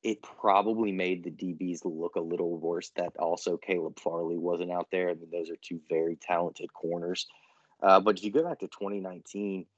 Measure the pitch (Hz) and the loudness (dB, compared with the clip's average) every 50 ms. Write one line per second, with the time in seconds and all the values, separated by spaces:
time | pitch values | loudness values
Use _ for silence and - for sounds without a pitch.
0 | - 113 107 - - - - - - 107 95 101 101 110 113 110 110 104 95 92 | -2 -2 -4 -4 -6 -20 -14 0 4 6 6 6 6 4 2 2 2 0 2 0
1 | 90 90 92 90 85 87 78 - 92 92 85 78 92 90 87 82 - 92 80 80 | 2 0 0 -2 -4 -10 -8 -6 -6 -6 -4 -4 -4 -4 -4 -2 -4 -6 -4 -2
2 | 82 85 - 92 85 82 85 - 87 85 85 80 78 82 85 85 - - _ - | -6 -2 -2 -2 -2 -2 -2 0 0 -2 -2 -2 -2 -2 -2 -2 -4 -6 _ -4
3 | 87 85 - - 87 82 87 - - - 87 85 - - 95 87 80 78 - - | -4 -4 -2 -2 0 0 0 0 0 -2 -2 -2 -2 -2 0 0 0 -4 -8 -4
4 | - 87 82 85 85 82 87 85 82 87 87 85 90 87 87 87 82 _ - 92 | -4 -2 -2 -2 -2 -2 -2 -2 0 0 0 0 -2 -2 -2 -4 -2 _ -2 0
5 | 90 90 85 82 85 82 82 87 82 80 85 - - - 87 82 - _ 85 80 | 0 0 -2 -4 -8 -8 -6 -6 -6 -6 -8 -12 -10 -10 -10 -10 -4 _ 0 2
6 | 80 82 82 - - - 90 85 87 85 - - 90 85 _ - - 82 85 87 | 2 0 -2 -4 -2 0 0 0 0 -2 -4 -8 -14 -12 _ -8 -6 -4 -4 -4
7 | 85 87 92 - - - - _ _ _ _ _ _ _ _ _ - 98 95 98 | -4 -4 -4 -4 -6 -10 -12 _ _ _ _ _ _ _ _ _ 8 8 8 10
8 | 95 107 104 92 101 104 101 147 165 175 - - 92 95 - - 101 98 101 98 | 8 6 2 2 -2 0 2 2 2 2 -4 -6 -8 -12 -8 -8 -6 -4 -4 -4
9 | 95 95 90 85 - - - 101 104 101 98 92 85 _ _ | -6 -8 -10 -12 -16 -12 -8 -6 -4 -4 -4 -6 -8 _ _